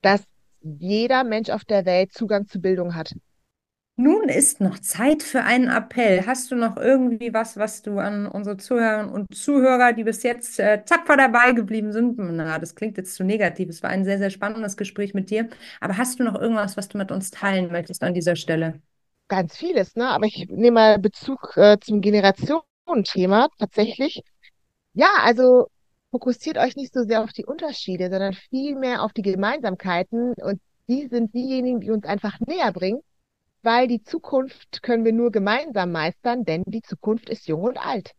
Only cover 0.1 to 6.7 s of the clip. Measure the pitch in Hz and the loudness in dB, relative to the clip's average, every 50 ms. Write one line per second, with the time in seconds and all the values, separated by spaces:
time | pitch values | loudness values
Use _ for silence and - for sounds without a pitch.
0.1 | 196 202 196 _ _ _ _ _ _ _ _ 156 151 143 165 185 208 214 226 247 | 2 2 0 _ _ _ _ _ _ _ _ -16 -14 -10 -4 -2 0 0 2 2
1.1 | 262 254 262 233 214 220 226 - - 214 - - 214 202 185 185 180 180 190 196 | 2 0 2 0 -2 -4 -4 -4 -6 -6 -4 0 0 0 2 2 2 2 2 0
2.1 | _ - 233 196 220 202 208 - - 190 165 190 190 180 175 175 170 165 160 - | _ -8 -4 -2 0 -2 -2 -4 -8 -4 0 0 0 0 -2 -4 -4 -6 -8 -10
3.1 | - - _ _ _ _ _ _ _ _ _ _ _ _ _ _ _ - 247 294 | -12 -18 _ _ _ _ _ _ _ _ _ _ _ _ _ _ _ 2 4 4
4.1 | 339 440 440 269 135 - 277 - - _ 202 185 190 - - - - - 226 277 | 4 4 2 0 2 2 2 2 2 _ -2 -2 -2 -4 -8 -8 -4 0 2 2
5.1 | 311 302 - - - 254 214 196 240 247 254 247 - 220 220 - - 254 240 214 | 2 2 -2 -4 -2 -2 2 2 2 2 2 2 0 -2 -4 -4 -2 0 2 4
6.1 | 190 180 196 226 262 254 - - 262 240 233 226 | 4 2 2 -2 -4 -4 -4 -6 -4 -2 -2 -2